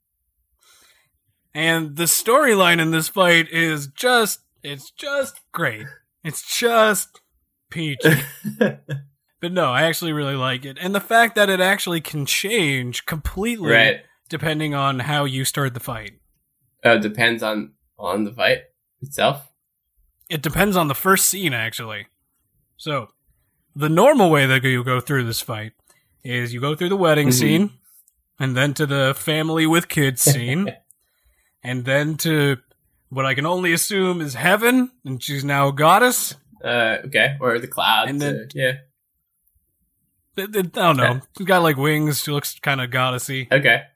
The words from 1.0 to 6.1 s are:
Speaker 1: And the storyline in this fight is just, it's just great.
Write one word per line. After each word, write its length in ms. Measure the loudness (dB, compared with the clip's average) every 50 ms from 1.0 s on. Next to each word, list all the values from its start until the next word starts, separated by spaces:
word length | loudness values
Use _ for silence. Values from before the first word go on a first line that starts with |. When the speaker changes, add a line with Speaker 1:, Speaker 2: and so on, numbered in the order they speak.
| _ _ _ _ _ _ _ _ _ _ _
Speaker 1:
And 440 | -4 -2 0 0 0 -2 -4 -4 -4
the 80 | -2
storyline 760 | 0 0 0 2 2 4 4 4 4 4 4 4 4 4 4
in 120 | 2 2
this 180 | 0 0 -2 -2
fight 400 | 0 2 4 4 6 4 2 2
is 360 | 0 0 0 0 -2 -4 -6 -10
just, 520 | -10 -4 0 2 2 2 2 0 -2 -8 _ _ _ _ -14
it's 260 | -14 -14 -14 -16 -20
just 500 | _ -14 -10 -6 -4 -4 -4 -4 -8 -16 _ _
great. 340 | -6 -4 -4 -4 -4 -6 -12 -16 -18 -20 _ _